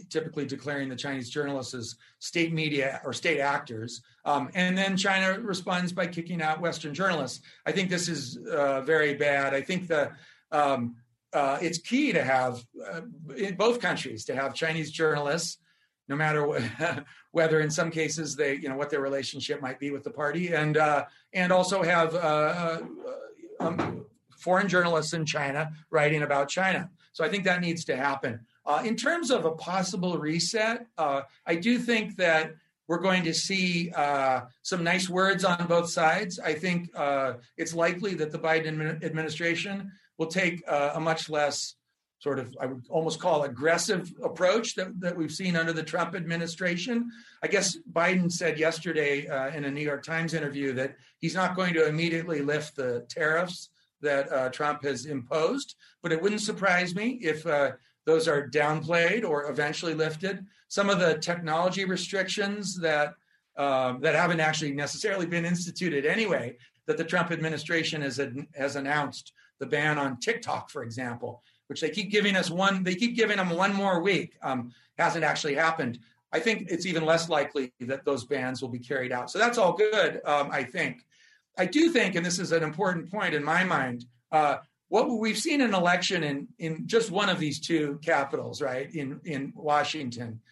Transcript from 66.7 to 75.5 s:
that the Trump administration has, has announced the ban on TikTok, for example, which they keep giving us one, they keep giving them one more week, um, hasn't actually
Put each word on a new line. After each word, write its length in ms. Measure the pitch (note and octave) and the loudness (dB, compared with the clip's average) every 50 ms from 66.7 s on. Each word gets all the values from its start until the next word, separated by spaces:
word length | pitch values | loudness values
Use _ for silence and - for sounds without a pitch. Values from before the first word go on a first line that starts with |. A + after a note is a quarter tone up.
| _ _ _ | _ _ _
that 120 | - D3+ D#3 | -2 -2 0
the 80 | E3 | 0
Trump 260 | E3 F3+ F3+ E3+ F3 | 0 0 0 0 0
administration 720 | E3+ D#3 D#3 D#3+ D#3 D3 - - E3+ D#3+ D#3 - E3 D3+ | -2 -2 -2 -2 -4 -4 -4 -2 0 0 0 0 -2 -2
has, 180 | D3 C#3 A#2+ B2 C#3 A#2+ A#2+ C3+ D3+ - - | -4 -4 -2 -2 -4 -4 -4 -8 -10 -10 -6
has 200 | C#3+ C3+ C#3 C#3 | -4 -2 -2 -2
announced 560 | C#3 C3+ C#3 D3 D3+ C#3+ C3 - - - - _ _ - _ _ - | -2 -2 0 0 0 0 -2 -4 -10 -16 -18 _ _ -20 _ _ -10
the 60 | C#3 | -6
ban 320 | B2+ D3 D3 D3 D3+ D3+ D3 | -2 0 0 2 2 2 2
on 220 | C#3 C3+ B2+ A#2+ | 0 -2 -2 -4
TikTok, 500 | - - A#3 - - - - B2+ B2 - | -2 -2 -2 -2 -2 -4 -4 -4 -6 -8
for 140 | - D3 A#2+ | -10 -10 -10
example, 600 | A2+ A2+ B2+ B2+ A#2+ A#2+ B2 - A2+ G#2 - _ _ _ _ _ - | -8 -8 -8 -6 -6 -6 -8 -8 -10 -12 -12 _ _ _ _ _ -12
which 120 | C#3+ - | -8 -4
they 100 | D#3+ D3+ | -4 -2
keep 220 | - G#3+ G3 F3+ | -2 -2 -4 0
giving 240 | G#3 G#3 G3 G#3 F#3+ | 2 2 4 4 4
us 160 | F#3+ E3+ F3 | 2 0 0
one, 320 | E3 F3 F#3+ G3 G3 F#3+ F#3 | 0 2 2 4 4 2 0
they 120 | F3+ F#3 | 0 0
keep 200 | F3+ A#3+ A#3 A#3+ | 0 0 0 2
giving 220 | A3+ A3 G#3 G#3 G3 | 2 2 2 2 2
them 140 | F#3 F3 | 0 0
one 220 | E3+ E3+ F#3+ G3+ G3+ | 2 2 2 2 2
more 280 | G3 G3 G3 F#3 E3+ | 2 2 2 2 2
week, 320 | E3 G3+ F#3+ D#3 G2 - _ - | 2 2 2 2 0 -4 _ -8
um, 320 | - D3 C3 B2 A#2+ A#2+ - _ _ _ _ - | -4 -4 -2 -2 -4 -8 -12 _ _ _ _ 2
hasn't 260 | A3+ G#3+ - E3+ D#3+ | 2 2 2 2 2
actually 320 | D3 D3 - - D3+ | 2 0 0 0 -2